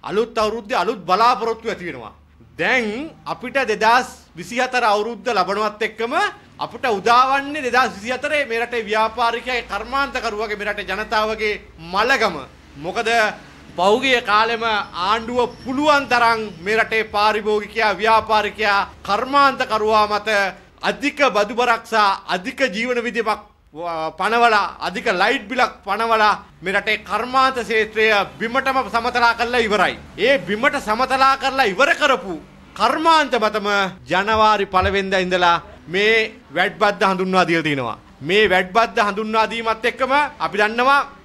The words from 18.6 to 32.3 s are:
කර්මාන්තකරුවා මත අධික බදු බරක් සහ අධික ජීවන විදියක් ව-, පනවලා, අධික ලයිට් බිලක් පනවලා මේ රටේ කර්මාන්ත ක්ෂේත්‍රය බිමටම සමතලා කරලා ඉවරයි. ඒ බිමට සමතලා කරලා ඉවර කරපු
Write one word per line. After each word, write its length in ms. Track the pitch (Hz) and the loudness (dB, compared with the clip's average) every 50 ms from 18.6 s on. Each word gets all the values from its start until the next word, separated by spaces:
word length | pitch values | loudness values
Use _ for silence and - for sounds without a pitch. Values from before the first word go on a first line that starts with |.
| 214 208 202 202 185 - - - - | 0 0 2 0 0 -4 -8 -16 -6
කර්මාන්තකරුවා 1000 | - 196 208 226 254 277 285 277 277 254 226 254 - 214 214 214 214 220 214 208 202 208 | -4 -2 -2 -2 0 2 4 4 4 2 0 -4 -2 -2 -2 0 2 4 2 2 2 0
මත 160 | 208 208 220 220 202 196 190 180 - - _ _ - - 185 | -4 -2 0 0 0 0 0 -4 -10 -20 _ _ -6 -4 -4
අධික 320 | 202 - 240 285 285 - 285 254 190 | -4 -2 -4 -6 0 2 2 2 4
බදු 200 | 208 208 202 247 | 2 0 0 0
බරක් 300 | 220 247 240 233 220 - - 226 | -2 2 2 2 0 -2 -2 2
සහ 40 | 220 214 196 190 - - - 170 | 2 4 2 2 -2 -4 -6 -6
අධික 260 | 185 180 254 262 - 277 254 185 | -4 -4 -8 -4 -2 -2 -2 -2
ජීවන 260 | 214 226 254 247 240 226 | -4 -4 -2 -2 -2 -2
විදියක් 240 | 240 - 233 226 220 208 208 - - _ _ _ _ - | -2 -4 -2 -2 -2 -2 -4 -6 -20 _ _ _ _ -14
ව-, 380 | 151 170 175 165 160 160 160 156 - | -10 -8 -6 -6 -4 -4 -6 -4 -2
පනවලා, 580 | 185 208 226 240 233 233 220 208 190 170 - - | -2 0 2 4 4 6 4 4 2 0 -6 -6
අධික 260 | - 170 180 240 - 247 196 175 | -8 -6 -6 -4 -2 -2 2 2
ලයිට් 240 | 190 220 254 269 214 196 | 2 2 2 -2 -4 -6
බිලක් 240 | 254 240 247 214 - - - | -2 0 0 -2 -2 -10 -6
පනවලා 560 | 202 190 208 226 226 226 220 214 214 196 170 - - - - 156 | -6 -2 -2 0 2 2 4 4 4 2 0 -4 -18 -20 -10 -8
මේ 100 | 180 196 | -2 -2
රටේ 320 | 202 196 214 214 214 214 | -2 0 0 -4 -4 -4
කර්මාන්ත 520 | - 190 208 220 247 254 269 262 262 - | -6 -4 -4 -4 0 2 2 2 2 2
ක්ෂේත්‍රය 500 | 240 226 - 233 220 214 214 214 214 220 220 220 202 190 180 - - | -2 -4 -2 0 0 0 0 0 0 2 4 4 2 0 -2 -6 -6
බිමටම 380 | 202 226 233 269 262 269 262 269 247 202 190 | -6 -2 -2 0 0 0 0 0 -2 0 -2
සමතලා 420 | 233 226 247 240 247 240 233 226 - | -2 -2 0 0 2 2 2 2 2
කරලා 260 | 240 233 247 247 233 214 | -2 -2 0 0 0 2
ඉවරයි. 260 | 202 208 180 151 120 110 - - - | 2 2 2 0 0 -4 -12 -18 -6
ඒ 220 | 143 185 247 277 269 | -2 2 2 2 2
බිමට 380 | 160 147 202 208 240 294 294 277 | 0 -4 -4 0 0 0 0 0
සමතලා 560 | 196 202 214 220 262 254 262 262 262 269 269 | -4 -4 -2 0 0 0 2 2 4 2 2
කරලා 340 | 262 - 269 262 269 269 214 190 | 2 0 -2 0 2 0 0 4
ඉවර 180 | 180 262 311 339 - | 2 2 2 2 2
කරපු 340 | 285 285 262 - - 196 | 2 2 2 0 -2 -8